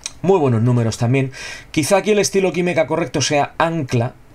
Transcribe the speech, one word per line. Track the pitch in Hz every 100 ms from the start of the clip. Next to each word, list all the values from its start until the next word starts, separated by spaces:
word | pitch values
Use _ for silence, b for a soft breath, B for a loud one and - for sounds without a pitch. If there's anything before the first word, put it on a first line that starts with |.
| - -
Muy | 165 190
buenos | 139 110
números | 120 120 113 -
también. | 120 135 135 - B B B
Quizá | - 147 196
aquí | 190
el | 208
estilo | - 196 185
química | 160 175 165 156
correcto | 156 165 151
sea | - 147 - -
ancla, | 165 165 131 123 117 - -